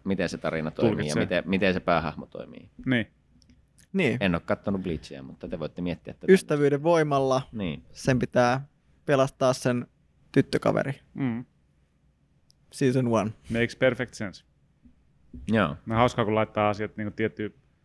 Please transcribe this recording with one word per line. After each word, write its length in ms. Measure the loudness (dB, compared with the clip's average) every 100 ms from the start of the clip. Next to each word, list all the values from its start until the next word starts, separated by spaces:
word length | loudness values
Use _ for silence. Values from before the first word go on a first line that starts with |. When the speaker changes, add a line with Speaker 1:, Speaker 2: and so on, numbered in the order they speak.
Speaker 1:
miten 260 | -4 -2 -2
se 80 | -4
tarina 340 | -4 -4 -4
toimii 200 | 0 0
ja 40 | 0
Speaker 2:
tulkitsee. 260 | 0 -2
Speaker 1:
miten, 200 | 0 -2 0
miten 280 | 0 2
se 60 | 2
päähahmo 460 | 0 0 0 -6 -12
toimii. 440 | -14 -14 -18 -20 -10 -2
Speaker 2:
Niin. 220 | -2 -2 _ _ _ _ _ _ _ -6
Speaker 3:
Niin. 240 | 0 0 2
Speaker 1:
En 160 | 0 0
oo 60 | -2
kattonut 360 | -4 -2 -4
Bleachia, 420 | -4 -6 -8 -16
mutta 240 | -16 -14 -12
te 120 | -8
voitte 220 | -8 -6
miettiä 320 | -6 -6 -10
tätä. 200 | -4 4
Speaker 3:
Ystävyyden 500 | 4 4 0 2 2
voimalla 580 | 2 2 2 0 0 0 -2
Speaker 1:
Niin. 320 | -6 -6 -6 -12
Speaker 3:
sen 280 | -6 0 0
pitää 460 | 0 2 2 2 -4 _ _ _ 0
pelastaa 480 | 2 2 2 0
sen 340 | 2 0 -2 -4 _ _ _ _
tyttökaveri. 680 | 0 2 0 0 0 -2 -6 _
Speaker 2:
Mm. 320 | -6 -4 -4 -8 _ _ _ _ _ _ _ _ _ _ _ _
Speaker 3:
Season 360 | -2 2 2 2
one. 240 | 2 0 -4 -4
Speaker 2:
Makes 220 | -2 -2 2
perfect 380 | 0 2 -4
sense. 300 | -8 -12 -12 _ _ _ _ -20 _ _ _ _ -14 0
Speaker 1:
Joo. 280 | 2 2 0 -4
Speaker 2:
No, 100 | 2
hauskaa, 300 | 2 2 0
kun 100 | 0
laittaa 340 | 0 2 0
asiat 280 | 0 -6 -8
niinku 140 | -8 -2
tiettyyn 380 | -4 -2 -8 -10 _ _